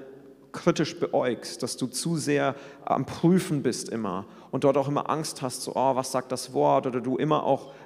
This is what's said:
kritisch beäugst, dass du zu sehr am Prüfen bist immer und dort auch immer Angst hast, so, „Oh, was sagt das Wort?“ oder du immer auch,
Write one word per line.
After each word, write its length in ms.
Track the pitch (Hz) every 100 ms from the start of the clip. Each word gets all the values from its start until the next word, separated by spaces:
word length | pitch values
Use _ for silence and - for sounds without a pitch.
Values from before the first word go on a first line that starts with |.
| - - - - -
kritisch 460 | - 175 165 151 -
beäugst, 640 | - 139 127 113 - -
dass 140 | 120 -
du 120 | 127
zu 280 | - 170 160
sehr 380 | 151 143 139 131 - -
am 200 | - -
Prüfen 580 | 135 - 165 185 - 147
bist 260 | 123 - -
immer 380 | 113 107 92 101 - -
und 140 | 139
dort 120 | 139 139
auch 120 | 135
immer 220 | 143 -
Angst 320 | 143 156 -
hast, 200 | 127 -
so, 100 | -
„Oh, 220 | 104 131 127
was 160 | 127
sagt 200 | 127 123
das 200 | 127 -
Wort?“ 340 | 131 143 139 135
oder 140 | 123
du 160 | 120 127
immer 280 | 151 151
auch, 280 | - 135 - -